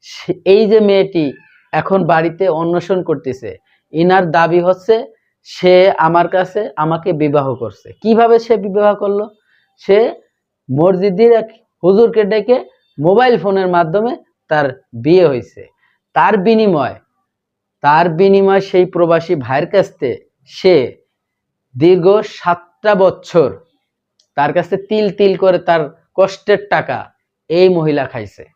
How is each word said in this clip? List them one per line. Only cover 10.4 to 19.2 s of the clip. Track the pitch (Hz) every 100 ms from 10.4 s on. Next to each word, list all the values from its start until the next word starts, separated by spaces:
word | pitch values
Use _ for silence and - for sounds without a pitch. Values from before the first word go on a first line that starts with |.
| _ _ - 135
মসজিদের | 175 185 202 180 233
এক | 226 220 _ _ _
হুজুরকে | 170 196 233 220
ডেকে | 208 220 214 254 - _ _ -
মোবাইল | 151 202 254 233
ফোনের | 185 190 185
মাধ্যমে | 175 165 190 226 339 _ _ _
তার | 151 143 127 _
বিয়ে | 117 123 185 165
হয়েছে। | 127 104 - - _ _ _ _
তার | 160 175 208
বিনিময়, | 185 220 214 160 120 92 _ _ _ _ _ _ _ _
তার | 143 151 175
বিনিময় | 160 196 196 196 190
সেই | - 185 180
প্রবাসী | 175 170 165